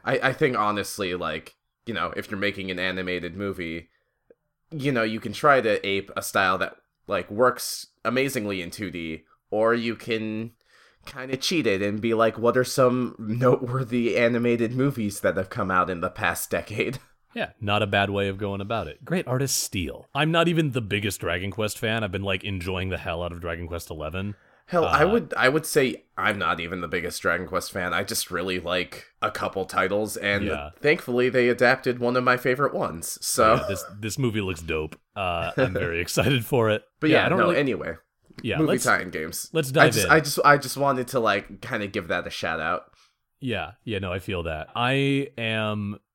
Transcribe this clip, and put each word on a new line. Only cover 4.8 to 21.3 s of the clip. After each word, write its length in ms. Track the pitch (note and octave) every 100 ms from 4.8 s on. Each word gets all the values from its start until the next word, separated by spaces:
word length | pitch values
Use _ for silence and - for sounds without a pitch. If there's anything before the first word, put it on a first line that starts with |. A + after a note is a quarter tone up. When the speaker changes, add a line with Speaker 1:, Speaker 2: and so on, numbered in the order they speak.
| C3+
Speaker 1:
know, 120 | B2
you 160 | A2 A2+
can 140 | A2+
try 280 | G#2 D3+ C3+
to 240 | A2 G2 G2+
ape 260 | G2 F#2+ -
a 60 |
style 360 | G2+ A2 F#2+ F#2
that, 160 | F#2 - _ _ -
like, 220 | F#2+ -
works 580 | G#2 B2 A#2+ - - - _ A2
amazingly 560 | B2 C#3 C3 G#2 G2
in 100 | F2
two 180 | - G2
D, 340 | E2+ E2 D#2 _ _ _
or 220 | G#2 A2+ A#2+
you 200 | A#2 A2
can 560 | - A2+ A2 A2 A#2 - _ _ _ _ -
kinda 300 | C3+ C3 C3
cheat 300 | - F3+ A2+
it 140 | F#2+
and 180 | G2+ G#2
be 120 | A2+ A2+
like, 220 | A2+ A2
"What 160 | A#2 A#2+
are 60 |
some 520 | B2+ - B2+ B2+ A#2+ -
noteworthy 1000 | A2 A#2 B2+ B2+ A#2+ B2+ A#2+ B2 A#2 G#2
animated 560 | A#2 A#2+ A#2+ A#2 A2+
movies 460 | B2+ C#3 C#3 G#2 -
that 180 | G2+ F2
have 120 | F#2
come 200 | - F#2+
out 200 | F#2 F2
in 100 | F2+
the 80 | F2+
past 400 | - F2+ E2+ -
decade?" 500 | F2 - G#2+ G2 -
<laughs> 60 | - _ _ A#3
Speaker 2:
Yeah, 140 | - -
not 240 | G2+ G#2
a 40 | G#2+
bad 220 | G2+ G2+
way 180 | G2+ G2+
of 80 | G2
going 240 | G#2 G2
about 260 | G2+ A2+ E2
it. 160 | -
Great 240 | - F3+ C#3
artist 320 | B2+ C#3 -
steal. 480 | - G2 D#2 - - C#3
I'm 160 | D#3
not 160 | E3 E3+
even 240 | E3 D#3
the 80 | B2
biggest 400 | G#2+ G#2 G#2 -
Dragon 320 | F2+